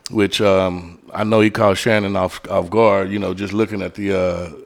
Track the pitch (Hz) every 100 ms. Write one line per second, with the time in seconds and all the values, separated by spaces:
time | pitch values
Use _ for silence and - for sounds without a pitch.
0 | - 110 98 - 104 95 92 90 85 85
1 | - - 107 110 107 107 107 92 123 107
2 | 98 98 92 - - 95 87 104 113 98
3 | 95 101 98 92 101 101 107 104 90 -
4 | 98 95 92 87 87 76